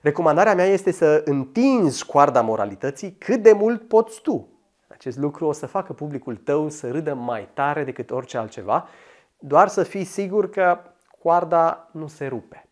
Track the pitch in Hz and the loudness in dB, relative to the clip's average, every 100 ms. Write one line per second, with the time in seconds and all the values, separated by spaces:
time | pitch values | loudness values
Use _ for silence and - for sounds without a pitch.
0 | 147 151 160 151 214 185 185 190 190 - | -2 2 2 4 4 4 2 2 0 2
1 | 156 151 151 139 131 226 269 254 165 120 | 4 4 2 -4 -2 0 2 4 2 -2
2 | - 143 143 123 113 110 101 98 135 139 | 0 4 4 4 0 -2 -4 -4 -8 -8
3 | 196 180 - 240 214 208 214 233 - 220 | -14 -12 -2 4 6 6 2 -2 2 2
4 | 220 - - 170 - _ _ _ _ - | 2 -6 -4 -4 -6 _ _ _ _ -14
5 | 131 123 147 143 156 147 - 196 190 147 | -12 -6 -8 -4 -4 -4 -6 -8 -8 -12
6 | 151 139 - 110 - 147 156 151 123 139 | -10 -10 -10 -10 -2 -2 -2 -6 -8 -6
7 | 151 135 123 113 101 - 143 147 131 127 | -6 -6 -6 -8 -8 -4 -4 -2 -6 -8
8 | 117 127 127 127 110 - 98 139 - - | -8 -8 -8 -8 -8 -10 -4 -4 -4 -20
9 | - _ _ _ 143 147 196 196 170 202 | -20 _ _ _ 0 4 4 2 -4 -4
10 | 190 - 196 208 196 202 180 175 - _ | -8 -6 -4 -2 -2 0 0 0 -6 _
11 | _ _ 165 170 170 170 165 - - 160 | _ _ 0 0 2 2 2 -2 -12 -14
12 | 151 - 139 123 - - _ | -14 -12 -10 -10 -12 -20 _